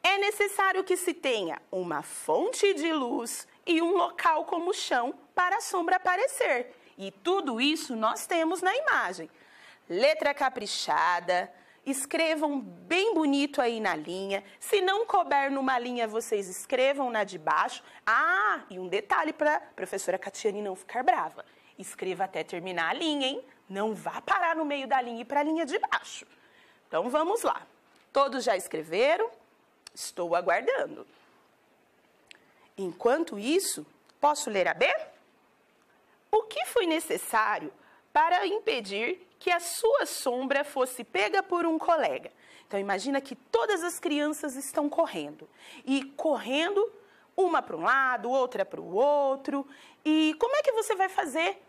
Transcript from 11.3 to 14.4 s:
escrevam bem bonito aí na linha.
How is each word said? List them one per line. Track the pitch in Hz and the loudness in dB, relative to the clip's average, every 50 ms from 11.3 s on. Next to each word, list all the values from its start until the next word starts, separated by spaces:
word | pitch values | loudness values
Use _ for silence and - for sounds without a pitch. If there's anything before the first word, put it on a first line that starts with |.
| 180 180 190 - - - - _ - _ _ | 0 0 0 -2 -10 -20 -20 _ -20 _ _
escrevam | 262 277 269 - - - 320 330 320 320 311 311 302 285 269 | -6 -4 -4 -4 -4 0 2 2 2 2 2 0 0 0 -2
bem | 226 190 175 175 180 180 320 359 392 453 | -6 -8 -16 -18 -6 -2 0 2 2 2
bonito | 427 330 311 285 277 277 277 285 285 - | 2 2 2 4 4 2 2 0 0 2
aí | 254 233 233 226 | 2 2 0 0
na | 214 190 170 | 0 0 0
linha. | 156 151 151 175 185 190 196 196 196 | 0 -4 -6 -6 -6 -4 -4 -4 -4